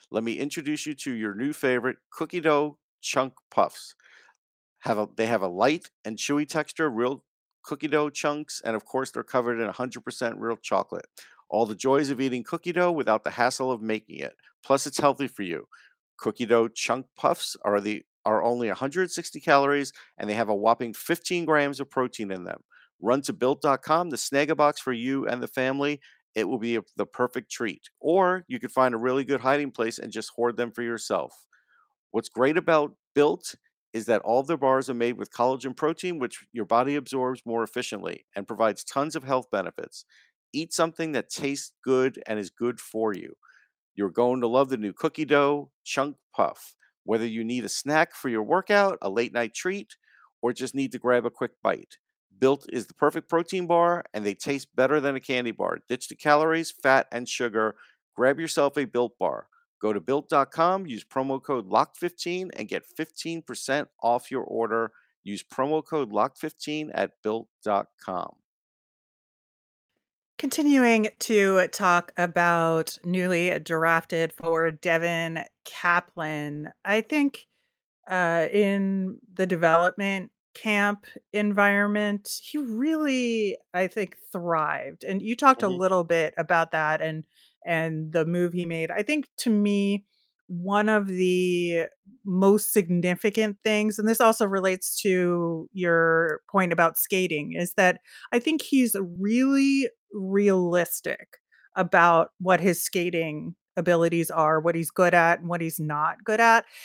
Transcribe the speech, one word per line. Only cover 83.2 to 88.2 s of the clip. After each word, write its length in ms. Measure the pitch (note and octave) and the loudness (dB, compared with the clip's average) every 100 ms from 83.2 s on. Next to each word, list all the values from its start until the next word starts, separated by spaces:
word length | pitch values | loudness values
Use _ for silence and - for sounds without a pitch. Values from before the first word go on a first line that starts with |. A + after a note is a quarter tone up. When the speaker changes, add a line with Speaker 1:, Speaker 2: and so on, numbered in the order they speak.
| A#3+ A3+ G3+ - _ | 0 0 -2 -4 _
Speaker 2:
I 140 | F3+ F#3 | -2 -2
think, 300 | A3 F#3 - - | -2 -6 -8 -12
thrived, 720 | F3+ E3+ D#3+ D3+ C#3+ C3+ E3 | -8 0 0 0 -2 -6 -10
and 180 | - G3 | -6 -4
you 140 | G#3+ A#3+ | -4 2
talked 280 | C#4 C4 | 4 4
a 40 | G3+ | 2
Speaker 1:
Mm-hmm. 120 | F3+ | 0
Speaker 2:
little 240 | F#3 F#3 | 2 2
bit 300 | E3+ E3 D#3 - | 2 2 0 -2
about 340 | D#3+ E3+ E3 | 0 2 2
that 300 | D#3 D3+ D#3 | 0 0 0
and, 220 | D#3+ D#3 - _ _ _ F3 | -2 -6 -10 _ _ _ -4
and 460 | E3 D#3+ D#3+ D#3 | -2 0 -4 -2
the 140 | E3 | 0